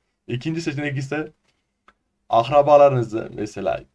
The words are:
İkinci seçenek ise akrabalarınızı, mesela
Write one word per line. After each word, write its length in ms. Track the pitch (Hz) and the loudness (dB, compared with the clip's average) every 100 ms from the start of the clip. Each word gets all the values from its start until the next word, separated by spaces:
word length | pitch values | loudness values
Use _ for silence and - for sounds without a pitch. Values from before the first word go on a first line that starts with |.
| _ _ - | _ _ -10
İkinci 340 | 123 156 160 | -8 -6 -6
seçenek 360 | 165 139 147 135 | -6 -6 -6 -6
ise 340 | 135 147 156 _ _ _ _ _ _ _ _ _ _ | -6 -8 -8 _ _ _ _ _ _ _ _ _ _
akrabalarınızı, 1000 | 113 123 147 147 147 143 127 110 107 - | 0 2 2 6 6 6 4 -2 -6 -10
mesela 500 | - 104 98 95 - - | -10 -10 -6 -6 -6 -10